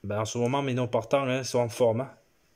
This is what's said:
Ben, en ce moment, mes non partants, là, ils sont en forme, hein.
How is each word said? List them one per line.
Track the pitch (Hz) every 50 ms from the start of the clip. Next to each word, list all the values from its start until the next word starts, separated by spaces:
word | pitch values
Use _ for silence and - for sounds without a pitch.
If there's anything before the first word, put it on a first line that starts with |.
| -
Ben, | 101 104 107
en | 110
ce | 107 - 120
moment, | 120 120 131 143
mes | 139 135 123
non | 127 127 113
partants, | - 117 110 - - 139 139
là, | 127 127 131
ils | 127
sont | - - 123
en | 120 117
forme, | 110 - 127 117 110 117
hein. | 135 - - - _ _ _ _ _ _ _